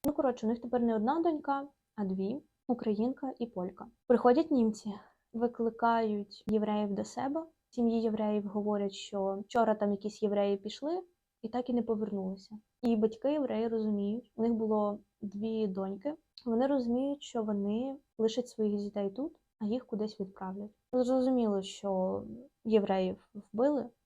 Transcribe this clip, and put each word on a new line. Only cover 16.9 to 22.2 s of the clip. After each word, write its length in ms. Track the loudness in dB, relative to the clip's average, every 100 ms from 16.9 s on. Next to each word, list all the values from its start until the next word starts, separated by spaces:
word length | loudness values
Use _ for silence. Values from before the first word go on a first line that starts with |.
| 0 0 -4
що 200 | -6 -4
вони 540 | -2 0 0 -2 -4 -8 _ 0
лишать 320 | 0 0 -4
своїх 260 | -2 0 0
дітей 340 | -2 -4 -4
тут, 260 | -4 -6 -8 _ _
а 60 | -2
їх 200 | -2 -2
кудись 340 | -4 -4 -4
відправлять. 520 | -10 -8 -10 -10 -12 -16 _
Зрозуміло, 680 | 2 4 4 4 4 4 2
що 640 | -2 -6 -2 0 0 -2